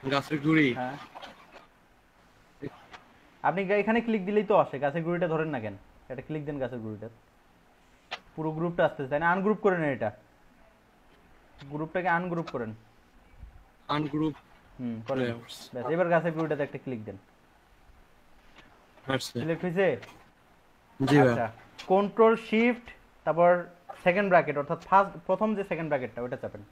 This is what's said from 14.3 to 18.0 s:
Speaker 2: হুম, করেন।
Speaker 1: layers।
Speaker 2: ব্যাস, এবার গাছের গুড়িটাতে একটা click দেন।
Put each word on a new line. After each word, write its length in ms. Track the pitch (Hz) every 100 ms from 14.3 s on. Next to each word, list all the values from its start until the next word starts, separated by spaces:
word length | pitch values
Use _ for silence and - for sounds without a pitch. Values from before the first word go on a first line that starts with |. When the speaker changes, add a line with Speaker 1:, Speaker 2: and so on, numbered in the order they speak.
| 139 _ - - -
Speaker 2:
হুম, 180 | 123 113 113
করেন। 120 | 131
Speaker 1:
layers। 360 | 123 117 117 - -
Speaker 2:
ব্যাস, 120 | 123 120
এবার 120 | 165 175
গাছের 240 | 170 170
গুড়িটাতে 280 | 160 160 147
একটা 160 | 139 131
click 160 | - 123
দেন। 140 | 107 98 _ _ _ _ _ _ - -